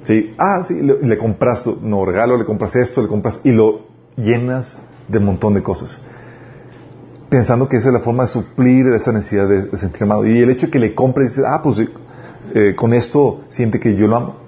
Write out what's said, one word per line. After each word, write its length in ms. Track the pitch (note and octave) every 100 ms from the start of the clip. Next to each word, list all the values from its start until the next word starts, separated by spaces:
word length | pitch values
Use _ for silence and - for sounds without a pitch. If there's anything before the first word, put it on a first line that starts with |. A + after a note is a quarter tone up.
¿Sí? 300 | - A2 G#2+ -
Ah, 260 | F#3 F#3+ F3
sí, 100 | F3
le, 260 | C#3+ C3
le 160 | C3 G#2+
compras 460 | A2+ G2+ B2 A#2
tu, 140 | A#2 -
no, 240 | A2 G2+ F#2+
regalo, 320 | F2+ A#2+ B2
le 80 | A2
compras 300 | G#2 G2 B2
esto, 260 | B2 -
le 60 | G#2+
compras, 340 | G#2+ A2 -
y 80 | -
lo 300 | A2+ A2 G#2+ - - _ -
llenas 640 | A2 A#2+ B2 B2+ B2 - - - -
de 80 | G#2
un 80 | G2+
montón 300 | F#2+ G#2+ G2+
de 80 |
cosas. 360 | F2+ F#2 - - - - - - - - - - - - - - -
Pensando 380 | C3+ A2+ A#2+ C3+
que 100 | B2+
esa 100 | B2
es 60 |
la 80 | B2
forma 240 | A#2 A#2+ B2
de 20 |
suplir 640 | B2 - - B2 B2+ B2+
esa 220 | A#2 -
necesidad 360 | A2 G2+ G2+ G2
de, 160 | G2+
de 140 | G2 G2+
sentir 240 | G2 -
amado. 200 | G#2 G#2
Y 160 | G#2+ A#2
el 120 | A#2+
hecho 160 | B2+ E3
de 40 |
que 60 | C#3
le 160 | A2
compres, 380 | - C3 B2+ B2+
dices, 140 | B2+ C3
"Ah, 140 | C#3
pues, 200 | D3 G#2 A2+ - - - - - -
eh, 220 | A2+ G#2 F2+
con 180 | A#2
esto 480 | A#2+ A#2 D3 C3+ - -
siente 300 | - A#2+ G#2+
que 160 | A#2 F#2+
yo 100 | G#2+
lo 100 | A2+
amo". 200 | F#2+ -